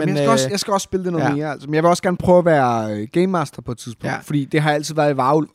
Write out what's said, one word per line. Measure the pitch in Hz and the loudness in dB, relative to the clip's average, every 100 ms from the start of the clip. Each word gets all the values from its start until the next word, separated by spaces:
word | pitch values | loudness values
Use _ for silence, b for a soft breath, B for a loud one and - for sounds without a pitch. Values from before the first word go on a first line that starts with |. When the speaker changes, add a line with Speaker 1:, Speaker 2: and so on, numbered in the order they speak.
Speaker 1:
Jamen, | 151 | -2
Speaker 2:
men, | 147 | 0
Speaker 1:
jeg | |
skal | 143 | 2
også, | 226 131 | 2 0
Speaker 2:
øh, | |
Speaker 1:
jeg | 202 | -4
skal | - | -2
også | 196 | -4
spille | - 190 | -2 -4
det | 185 | -4
noget | 170 135 | -2 -2
Speaker 2:
ja. | |
Speaker 1:
mere, | 143 151 | -2 -6
altså. | 135 139 | -8 -4
Men | |
jeg | 156 | 2
vil | 170 | 2
også | 175 | 2
gerne | 196 180 | 0 -2
prøve | - 180 | 4 4
at | |
være, | 170 151 127 117 110 104 | 6 4 4 0 -2 -6
øh, | 113 | -4
Game | 170 185 | 0 0
Master | 185 143 - | 0 -4 -8
på | - | -12
et | 120 | -12
tidspunkt, | - 113 147 | -12 -10 -8
Speaker 2:
Ja. | 127 | -8
Speaker 1:
fordi | - 151 | -4 -4
det | 135 156 | -2 0
har | 151 | 0
altid | 147 147 | 0 -2
været | 156 147 | 0 0
i | 135 | 2
Varulv, | 127 156 151 | 2 2 0